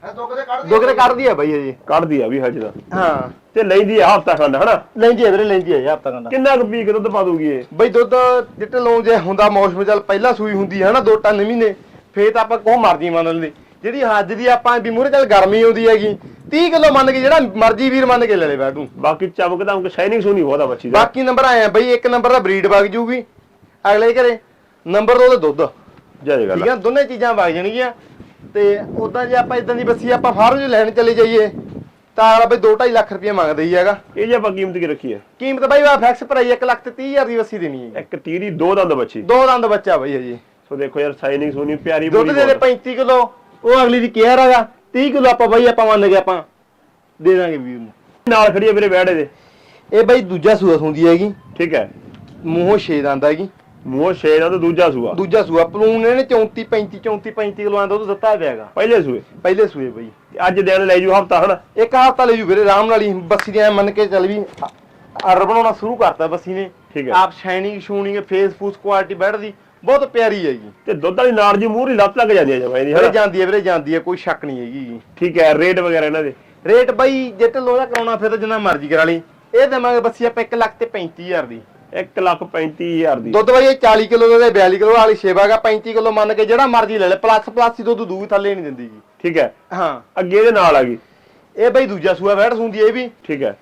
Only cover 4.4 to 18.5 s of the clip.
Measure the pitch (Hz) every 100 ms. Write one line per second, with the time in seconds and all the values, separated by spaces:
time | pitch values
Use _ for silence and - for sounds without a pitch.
4.4 | 147 135 214 196 - 226 233 226 220 196
5.4 | 214 190 170 147 135 156 139 123 226 262
6.4 | 262 269 226 233 208 214 208 202 190 165
7.4 | 151 135 123 156 226 226 240 254 254 247
8.4 | 240 - 214 254 240 233 233 226 170 196
9.4 | 214 202 196 180 202 208 - 196 247 233
10.4 | 214 196 196 196 185 254 220 214 214 208
11.4 | 208 240 220 196 _ - _ - 208 226
12.4 | 214 233 220 240 214 165 175 170 165 165
13.4 | 156 - _ _ 208 269 240 214 185 220
14.4 | 247 240 240 240 220 226 277 277 254 202
15.4 | 190 214 226 220 226 220 214 202 - -
16.4 | - 302 339 330 302 269 262 262 262 320
17.4 | 247 196 226 220 262 262 254 240 233 196
18.4 | 156